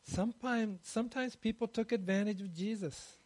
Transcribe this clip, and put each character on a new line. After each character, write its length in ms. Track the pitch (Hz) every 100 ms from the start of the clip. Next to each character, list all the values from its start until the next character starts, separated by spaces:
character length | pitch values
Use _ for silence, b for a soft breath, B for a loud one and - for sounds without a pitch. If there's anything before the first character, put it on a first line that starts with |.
| -
Sometimes, 680 | - 208 233 254 240 220 185
sometimes 520 | - 220 240 269 254 -
people 280 | 220 226 226
took 200 | - 220
advantage 520 | 233 185 190 208 196
of 120 | 196
Jesus. 640 | 165 196 220 170 - - -